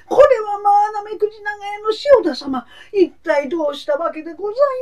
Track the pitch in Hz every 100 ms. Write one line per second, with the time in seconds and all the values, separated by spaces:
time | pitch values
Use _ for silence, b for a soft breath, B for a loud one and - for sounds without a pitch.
0 | B - - 466 427 403 403 403 415 427
1 | 415 427 415 427 403 415 403 415 427 440
2 | 587 523 320 247 277 254 - B B 415
3 | 349 - 330 294 285 339 302 285 - 294
4 | 330 320 311 320 403 453 571 508